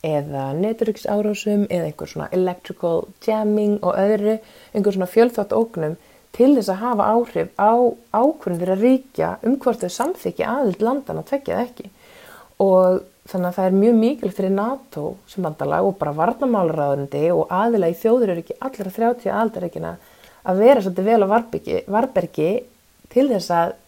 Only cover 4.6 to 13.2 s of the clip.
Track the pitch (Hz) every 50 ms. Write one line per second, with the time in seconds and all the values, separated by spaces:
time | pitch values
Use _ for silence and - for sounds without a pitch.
4.6 | - - - 214 196 208 190 190 180 180 - 220 233 247 233 - 202 202 - 220
5.6 | 226 226 - 175 156 151 165 - _ _ _ _ _ _ - - 240 269 294 254
6.6 | 196 196 185 190 220 247 240 202 202 208 214 240 240 - - 170 160 - _ -
7.6 | 196 214 226 240 247 233 233 - - _ - 208 247 294 320 - - 196 175 165
8.6 | 180 185 190 190 220 254 262 254 262 - _ - 160 165 180 - - 226 269 277
9.6 | - 254 226 233 - 180 - - 247 311 381 - - 180 175 - - - 233 277
10.6 | 277 208 180 - 208 226 262 285 - - 160 156 165 - 277 277 277 - 175 190
11.6 | 240 240 247 - - 196 _ _ - - - - - - - - - _ _ _
12.6 | 196 196 185 185 185 180 185 - - - _ _